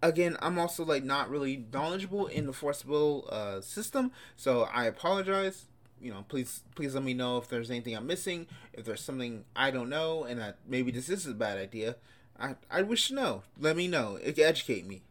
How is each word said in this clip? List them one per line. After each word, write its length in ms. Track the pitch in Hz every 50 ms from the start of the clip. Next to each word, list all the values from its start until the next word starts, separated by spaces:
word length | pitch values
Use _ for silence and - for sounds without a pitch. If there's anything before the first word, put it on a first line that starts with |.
| -
Again, 340 | 165 160 160 175 175 165 - -
I'm 160 | 156 180 175
also, 260 | 170 175 - - 170
like, 180 | 160 151 139 131
not 280 | 131 139 143 135 117
really 340 | 135 147 139 135 135 135 120 110 117
knowledgeable 540 | 135 147 160 175 190 190 190 190 202 202 -
in 180 | - 156 147
the 80 | 139 131
Force 320 | - - 143 143 - -
Will, 420 | 127 143 151 151 151 147 139 - -
uh, 300 | - 107 107 101 98 98
system, 500 | 95 - - - 226 - - 277 262 254 - - - - - -
so 280 | - 139 127 123 113 -
I 140 | - - 120
apologize. 800 | 113 - - - 170 190 196 190 190 196 196 196 190 190 - - - - - - - - -
You 120 | - 123 107
know, 100 | 98 101 -
please, 340 | - 139 127 - - - - - -
please 200 | - 156 139 131
let 80 | 135 135
me 100 | 131 127
know 260 | 123 127 123 123 123
if 100 | 120 -
there's 200 | - 120 117 113
anything 240 | 120 120 117 123 113
I'm 140 | 110 113 135
missing, 400 | 170 185 - 202 175 170 165 - - - - -
if 140 | - - 113
there's 160 | 113 107 -
something 420 | - - 139 131 127 120 117 110 - - -
I 160 | - 131 139
don't 200 | 131 131 120 123
know, 340 | 139 156 160 160 160 160 147
and 160 | 120 123 120
that 200 | 110 104 101 - -
maybe 260 | - 131 127 127 123
this 180 | 120 120 127 135
is 160 | 185 202 175 151
a 60 | 120
bad 240 | 107 117 107 101 95
idea. 400 | 95 98 - 113 107 113 123 - - - - - - - - -
I, 160 | - 139 127 - - -
I 120 | - 170 190
wish 260 | 202 233 240 - -
to 60 | 262
know. 280 | 277 262 185 117 95 98 - _ -
Let 160 | 131 156 160
me 140 | 170 180 180
know. 260 | 175 156 123 107 101
It 200 | - - 123 151
can 100 | 147 151
educate 400 | 156 165 165 - - 127 98 85
me. 160 | 95 98 95 - -